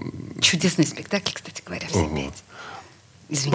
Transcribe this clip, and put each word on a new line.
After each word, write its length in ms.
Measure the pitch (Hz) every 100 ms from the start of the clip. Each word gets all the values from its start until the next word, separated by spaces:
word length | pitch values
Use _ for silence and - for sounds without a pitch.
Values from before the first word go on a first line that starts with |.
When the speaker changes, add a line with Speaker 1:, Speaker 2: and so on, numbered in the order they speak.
| - - - -
Speaker 1:
Чудесный 440 | - 170 180 165 139
спектакль, 440 | - - 202 -
кстати 280 | - - -
говоря, 220 | - 87 -
все 120 | 95
Speaker 2:
Мгм. 160 | 78 76
Speaker 1:
пять. 260 | 69 - - - - - - - - - -
Извините. 200 | 147 139